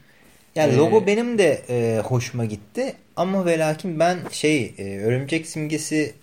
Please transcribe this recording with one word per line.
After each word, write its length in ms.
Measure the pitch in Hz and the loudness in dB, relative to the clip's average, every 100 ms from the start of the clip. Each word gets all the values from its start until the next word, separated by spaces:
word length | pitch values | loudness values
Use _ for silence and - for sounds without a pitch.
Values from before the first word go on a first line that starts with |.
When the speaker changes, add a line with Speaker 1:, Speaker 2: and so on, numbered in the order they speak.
| _ _ _ _ _ 160 | _ _ _ _ _ 0
Speaker 1:
Yani 180 | 147 | 4
Speaker 2:
Ee, 40 | 131 | 4
Speaker 1:
logo 300 | 160 214 190 | 6 4 4
benim 300 | 214 240 226 | 0 0 2
de, 260 | 165 120 - | 4 2 -2
e, 320 | 123 117 110 | -2 0 0
hoşuma 420 | - 127 120 120 110 | 0 -2 -2 -4 -6
gitti. 500 | 104 - 233 262 - _ - | -6 -10 -6 -6 -8 _ -4
Ama 300 | 180 196 175 | 0 0 2
ve 140 | 160 | 2
lakin 400 | 156 156 190 156 | 0 -2 -6 0
ben 200 | 170 180 - | 2 0 -6
şey, 420 | - 151 151 104 - | -2 0 2 -2 -8
e, 220 | 98 98 | -10 -2
örümcek 480 | 110 127 139 160 160 | 0 0 -2 -4 -4
simgesi 640 | 160 151 151 151 156 147 - | -8 -6 -6 -2 -2 -2 -8